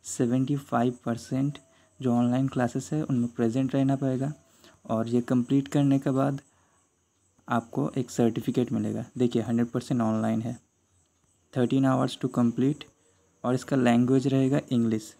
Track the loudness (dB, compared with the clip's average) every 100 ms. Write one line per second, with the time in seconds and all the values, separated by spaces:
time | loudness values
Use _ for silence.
0 | -12 -2 0 0 0 -4 -2 0 0 -2
1 | -6 -6 -4 -2 -2 -4 _ _ _ _
2 | 0 2 2 0 0 0 -2 -2 -4 -4
3 | -2 -2 -2 0 0 0 0 0 0 0
4 | -2 -2 -4 -8 _ _ -20 _ -4 -4
5 | 0 0 2 0 2 0 0 0 2 2
6 | 0 0 0 -2 _ _ _ _ _ _
7 | _ _ _ _ -4 -4 -2 -4 -2 -4
8 | -4 2 2 2 -2 -2 0 -2 -2 -4
9 | -8 0 0 0 0 0 0 -2 -2 -2
10 | 0 0 0 -2 -4 -8 _ _ _ _
11 | _ _ _ _ _ 0 2 4 2 2
12 | 0 -2 -4 0 0 2 0 -2 -10 _
13 | _ _ _ _ -4 -2 0 2 4 4
14 | 4 4 4 2 2 0 0 0 2 -2
15 | -6